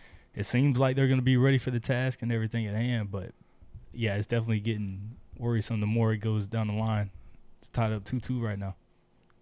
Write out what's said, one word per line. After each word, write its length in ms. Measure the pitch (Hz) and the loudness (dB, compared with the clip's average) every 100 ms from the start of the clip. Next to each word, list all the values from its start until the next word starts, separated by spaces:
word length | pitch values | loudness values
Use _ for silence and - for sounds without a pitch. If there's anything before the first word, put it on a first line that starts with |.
| - - - | -20 -20 -16
it 100 | - | -6
seems 340 | 98 127 143 123 | 0 4 4 4
like 180 | 131 131 | 2 4
they're 120 | 135 | 4
gonna 120 | 131 | 4
be 140 | 123 127 | 4 6
ready 220 | 135 135 | 6 4
for 120 | - | 2
the 100 | 120 | -2
task 420 | - 123 131 - | 0 0 0 -2
and 100 | 117 | -2
everything 340 | 113 110 120 107 | -2 0 -2 -2
at 80 | |
hand. 360 | 107 123 117 104 | -2 0 0 -2
But 220 | 98 - - _ - - - - | -6 -10 -14 _ -20 -20 -20 -14
yeah, 220 | 123 113 | -2 0
it's 120 | 101 101 | 0 0
definitely 340 | 117 113 110 | 0 2 0
getting 560 | 110 107 101 95 104 123 - - | 0 -2 -4 -6 -10 -14 -18 -8
worrisome 440 | 120 113 - 113 | -2 0 0 0
the 60 | 104 | 0
more 260 | 113 110 | 2 2
it 60 | 110 | 2
goes 300 | 110 107 98 | 0 0 0
down 200 | 113 107 | -2 -2
the 40 | |
line. 360 | 104 110 107 101 - - - - - | 0 0 0 -2 -8 -20 -20 -20 -20
It's 80 | - | -8
tied 240 | - 110 | -2 0
up 120 | 110 | 0
two 140 | 101 127 | -4 -6
two 200 | - 127 | -2 -4
right 160 | 113 101 | -2 -4
now. 180 | 98 - _ _ _ _ _ _ | -6 -10 _ _ _ _ _ _